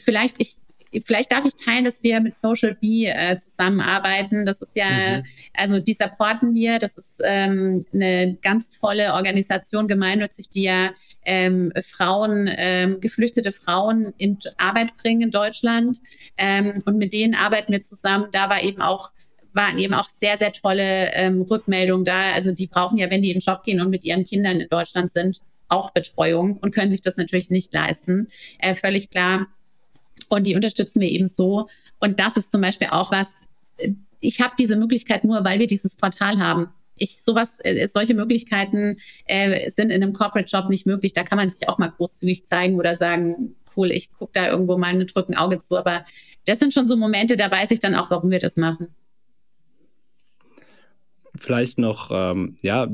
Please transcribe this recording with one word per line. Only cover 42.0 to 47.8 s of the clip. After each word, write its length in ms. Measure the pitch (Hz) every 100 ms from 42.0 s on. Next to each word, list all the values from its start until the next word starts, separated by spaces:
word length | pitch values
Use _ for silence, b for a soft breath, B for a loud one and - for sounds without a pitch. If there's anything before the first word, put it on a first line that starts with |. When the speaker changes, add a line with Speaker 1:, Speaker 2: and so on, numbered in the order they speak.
| 175 - 180 180 -
Speaker 1:
zeigen 300 | 175 185 185
oder 200 | 175 170
sagen, 600 | 170 170 170 170 240 - - -
"Cool, 160 | 185
ich 200 | - - -
guck 140 | 202
da 160 | - 180
irgendwo 280 | 175 180 180
mal 180 | 175 185
und 180 | 185
drück 140 | - 185
ein 80 | -
Auge 240 | 175 180
zu." 180 | - 180
Aber 280 | 180 175 B B B B -
das 140 | 220
sind 140 | 294
schon 140 | 269 254
so 80 | 240
Momente, 400 | 214 208 226 233
da 160 | 196
weiß 200 | 190 208
ich 80 |
dann 160 | 226